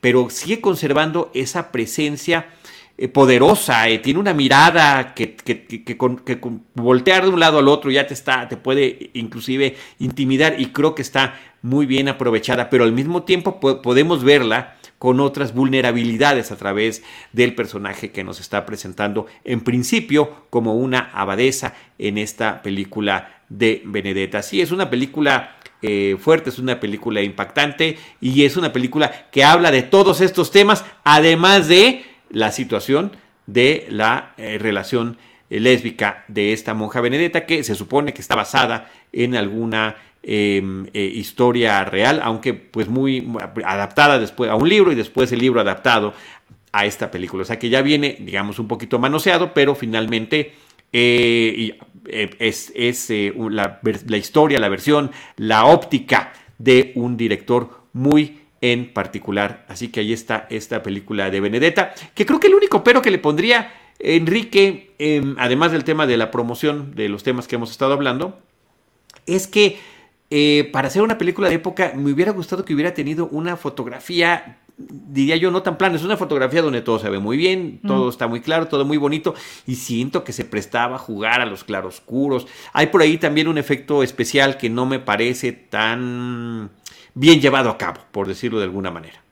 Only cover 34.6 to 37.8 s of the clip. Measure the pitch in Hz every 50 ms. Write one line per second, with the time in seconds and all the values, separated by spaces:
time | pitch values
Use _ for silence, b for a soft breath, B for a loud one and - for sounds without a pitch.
34.6 | 107 113 104 98 92 - - 123 117 120 117 b b b b b b b - 104
35.6 | 110 127 131 120 - 117 110 - 113 101 98 - - _ 107 101 104 104 107 107
36.6 | - - 110 110 107 107 - 127 120 120 127 147 170 170 165 170 165 - 165 156
37.6 | 143 117 107 95